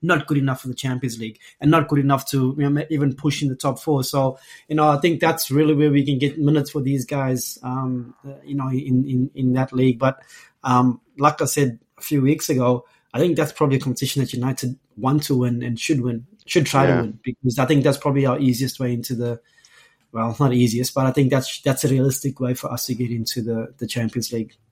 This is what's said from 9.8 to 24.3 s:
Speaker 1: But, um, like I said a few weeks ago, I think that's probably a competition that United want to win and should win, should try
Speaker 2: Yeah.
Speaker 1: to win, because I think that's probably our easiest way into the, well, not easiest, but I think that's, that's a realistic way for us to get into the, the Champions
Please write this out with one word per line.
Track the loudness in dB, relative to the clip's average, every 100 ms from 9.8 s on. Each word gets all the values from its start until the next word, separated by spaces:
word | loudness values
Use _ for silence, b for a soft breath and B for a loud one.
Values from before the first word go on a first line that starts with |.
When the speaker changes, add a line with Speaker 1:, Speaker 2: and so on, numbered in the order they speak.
| 2 4
Speaker 1:
But, | 0 0 B B B B
um, | 0 4 4 0 _ 0
like | 2 2
I | 0
said | 0 0 -2 _ _
a |
few | -4 0
weeks | 2 2 0
ago, | 2 2 0 -2 b b
I | 0
think | 0 2
that's | -2
probably | 0 0 2
a |
competition | 0 -4 -4 -2
that | -2
United | -2 -4 -4 -6 -8 _ -6
want | 0 0
to | 2 0
win | 0 0
and | -4 -4
should | -2 0
win, | 0 -4 -8 _ -4
should | 0 2
try | 2 4
Speaker 2:
Yeah. | 2
Speaker 1:
to |
win, | -2 -6
because | -10 -4 -2 0
I | 2
think | 2
that's | 2 0
probably | 0 0 0
our | 2
easiest | 2 0 -2 -4
way | -4
into | -4 -4 -6
the, | -4 -6 _ b b b b b b
well, | -4 -4 0
not | 2
easiest, | 4 2 2 -2
but | 0 0
I |
think | 2 2
that's, | 2 -2 -4
that's | -2 0
a | 2
realistic | 2 2 0 -4 -4
way | -4
for | -4 -6
us | -6 -6
to | -4
get | -4
into | -4 -6 -6
the, | -4 -4 -6 -8
the | -8
Champions | -4 -4 -4 -6